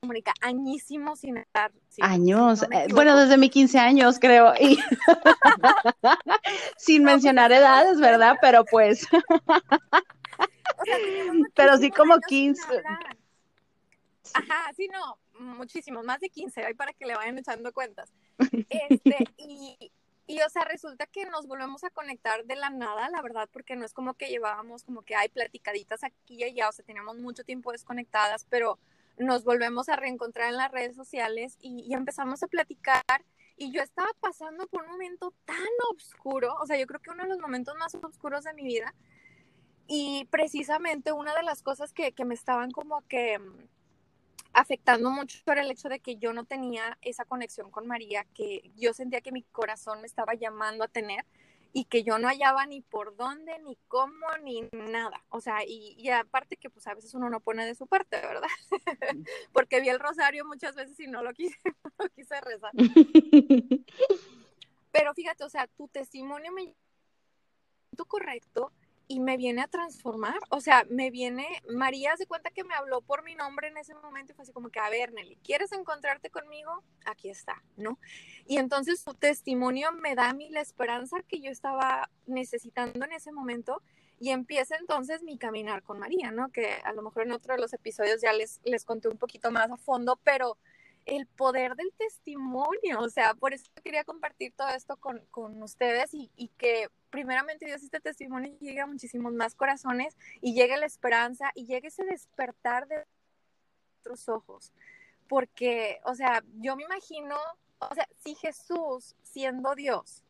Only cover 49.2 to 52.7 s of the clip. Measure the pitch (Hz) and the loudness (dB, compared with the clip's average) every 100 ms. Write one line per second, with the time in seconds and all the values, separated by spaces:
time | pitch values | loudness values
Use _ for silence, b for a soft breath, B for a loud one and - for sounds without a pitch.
49.2 | 254 254 - - 220 220 - 214 220 - | -10 -16 -16 -10 -8 -8 -12 -14 -14 -10
50.2 | 220 226 226 214 214 220 220 240 214 202 | -8 -6 -8 -8 -10 -6 -8 -8 -10 -12
51.2 | - _ _ _ _ 262 247 240 220 220 | -14 _ _ _ _ -10 -4 -4 -2 -2
52.2 | 240 269 277 269 277 | -2 0 0 0 -4